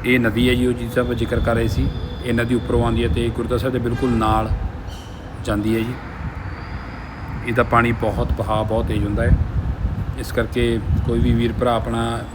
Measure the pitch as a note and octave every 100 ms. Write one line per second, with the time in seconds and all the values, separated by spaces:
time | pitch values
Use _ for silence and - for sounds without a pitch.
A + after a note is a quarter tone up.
0 | A#2 B2+ A#2 A2 B2 B2 B2 A#2+ A#2 B2+
1 | A#2+ A#2 A#2 A#2 A#2+ A#2 A2+ - - -
2 | - - - A#2 A#2 A#2+ - B2 A#2 A2+
3 | A#2 - A#2 A#2 A2+ A#2+ C3 B2 A#2 A#2
4 | C3 A#2 A2 A2 A2 - - - - -
5 | - - - - - G#2 G#2 A2+ A2+ B2
6 | - - - - - - - - - -
7 | - - - - - A#2 A#2+ A#2 A#2+ A2+
8 | A2 G2+ A#2 - G#2 G#2+ G#2+ A2 A2+ G#2+
9 | G2+ G2+ A#2 - - - - - - -
10 | - - - - A2+ - A#2 A2+ - -
11 | - A#2 A#2+ A#2 A#2 A2+ B2 A#2 A#2 A#2
12 | A#2 A#2 A2+